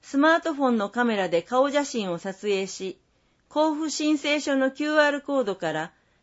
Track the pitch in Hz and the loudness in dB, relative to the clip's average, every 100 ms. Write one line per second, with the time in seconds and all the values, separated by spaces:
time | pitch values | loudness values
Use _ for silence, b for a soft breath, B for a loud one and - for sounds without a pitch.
0 | - 277 302 330 330 285 262 233 202 240 | -6 2 4 4 0 0 2 2 0 0
1 | 240 214 180 170 - 247 285 285 277 247 | 0 2 0 0 0 2 2 2 -2 -4
2 | 196 170 196 190 208 196 190 - 190 - | -4 -4 -6 -6 -2 -2 -2 -8 -10 -12
3 | _ _ _ _ _ 294 311 302 320 - | _ _ _ _ _ 0 0 0 -4 -2
4 | 302 302 294 294 285 269 262 269 302 302 | 0 0 0 -2 0 0 0 -2 0 2
5 | 294 285 - 277 214 190 165 156 165 _ | 2 2 -2 -2 -2 -2 -4 -4 -6 _
6 | _ _ | _ _